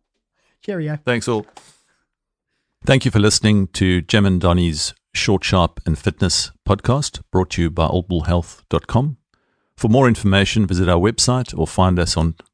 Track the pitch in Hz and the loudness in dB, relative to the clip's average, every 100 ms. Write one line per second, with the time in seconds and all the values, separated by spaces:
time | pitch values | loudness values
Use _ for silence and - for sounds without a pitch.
0 | _ _ _ _ _ _ - 185 151 151 | _ _ _ _ _ _ -10 -6 -6 -6
1 | - 120 127 110 104 - - _ _ _ | -4 -4 -2 -4 -4 -18 -20 _ _ _
2 | _ _ _ _ _ _ _ _ - 135 | _ _ _ _ _ _ _ _ 0 2
3 | - 107 104 - 107 104 95 - 92 90 | 2 2 2 2 2 2 0 0 0 0
4 | 80 107 101 92 90 90 85 76 - - | 0 2 2 2 2 2 0 -2 -8 -10
5 | _ - - 95 - 95 82 - - 73 | _ -6 -2 -2 0 0 0 -2 -4 -4
6 | - - 92 - - - - 101 - 135 | -4 -2 -2 -2 -6 -8 -4 -2 0 -2
7 | 147 - - 92 90 - 82 87 80 90 | -4 -10 -4 -2 -2 -2 -2 0 0 0
8 | 90 85 80 87 - - _ 123 - 135 | -2 -4 0 -2 -2 -14 _ -4 -2 -2
9 | 143 131 _ _ _ _ _ _ 113 123 | -2 -6 _ _ _ _ _ _ 2 4
10 | 127 110 101 98 98 113 95 90 90 87 | 4 2 2 2 2 0 0 0 2 2
11 | 101 - - 127 120 - 78 - 92 90 | 0 0 -2 -2 -4 -4 -4 0 2 2
12 | 87 - 82 80 - | 0 0 -2 -4 -16